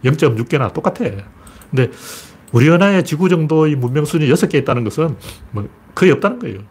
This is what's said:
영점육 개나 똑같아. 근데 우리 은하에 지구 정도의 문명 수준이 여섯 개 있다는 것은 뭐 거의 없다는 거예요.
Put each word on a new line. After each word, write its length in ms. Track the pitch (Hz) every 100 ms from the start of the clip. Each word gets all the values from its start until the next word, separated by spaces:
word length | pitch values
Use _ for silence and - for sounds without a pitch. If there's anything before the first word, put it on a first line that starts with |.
영점육 440 | 127 156 151 113 117
개나 200 | 143 113
똑같아. 360 | - - - 226 98 98 - - - -
근데 200 | 131 120 - - - - - -
우리 160 | 117 143
은하에 320 | 170 202 190
지구 260 | 156 151 185
정도의 460 | 180 151 160 156 143
문명 280 | 120 139
수준이 260 | 151 170 147
여섯 180 | 160 -
개 100 | 110
있다는 260 | - 123
것은 320 | 110 - 160 113 - - -
뭐 180 | 104 104 - -
거의 180 | - 180
없다는 260 | 180 226 247
거예요. 220 | 220 98 104